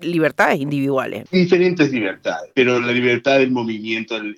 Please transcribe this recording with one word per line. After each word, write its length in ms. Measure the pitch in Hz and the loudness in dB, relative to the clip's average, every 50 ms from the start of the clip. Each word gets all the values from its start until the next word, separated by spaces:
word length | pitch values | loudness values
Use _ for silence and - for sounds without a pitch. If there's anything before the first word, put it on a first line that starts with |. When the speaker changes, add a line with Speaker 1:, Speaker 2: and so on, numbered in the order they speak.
Speaker 1:
libertades 580 | - 170 170 160 156 143 - - 214 - 208 147 | -6 -2 0 0 0 0 2 2 2 2 2 0
individuales? 720 | 135 147 143 139 135 139 135 131 120 113 - 107 - - | -2 -2 -2 -2 0 0 0 -2 -2 -4 -8 -10 -8 -2
Speaker 2:
Diferentes 640 | - 185 175 180 190 175 180 180 175 175 147 135 127 | 2 2 4 4 4 4 4 2 2 2 0 0 0
libertades, 580 | 117 104 95 95 - - 92 90 90 - - _ | -2 -4 -4 -6 -6 -6 -6 -6 -6 -10 -4 _
pero 240 | 135 123 123 123 120 | 2 2 2 2 0
la 100 | 120 120 | 0 0
libertad 480 | 123 123 123 123 120 123 - 139 135 135 | -2 0 0 0 0 0 0 2 2 2
del 120 | 131 127 | 2 2
movimiento, 640 | 127 123 117 113 110 104 110 110 110 113 110 - 113 | 0 -2 -2 -4 -6 -6 -6 -6 -6 -6 -6 -6 -8
el, 180 | 107 107 104 104 | -8 -8 -10 -12